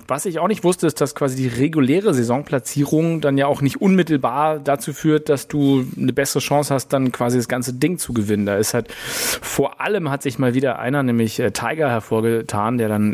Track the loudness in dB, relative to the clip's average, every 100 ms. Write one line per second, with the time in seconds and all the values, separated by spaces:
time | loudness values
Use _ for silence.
0 | -6 -4 -4 -2 -2 0 0 2 0 0
1 | -2 0 -2 0 -2 0 0 2 2 2
2 | 2 2 2 0 -2 -4 -2 -2 0 2
3 | 0 0 0 2 2 2 0 2 4 4
4 | 4 2 0 0 0 0 0 -2 -2 -2
5 | 2 2 2 -2 0 2 4 4 0 -2
6 | -2 0 0 -2 0 0 0 -2 0 0
7 | 0 0 0 0 0 -4 -4 -2 -2 -2
8 | -4 -2 0 0 0 0 0 -2 -4 -10
9 | -10 -6 -4 -6 -4 0 0 -2 -2 -2
10 | -2 -2 -4 0 0 2 0 0 -2 0
11 | 2 2 0 0 -2 -2 -4 0 0 0
12 | 0 0 2 0 -2 -2 0 0 0 2
13 | 0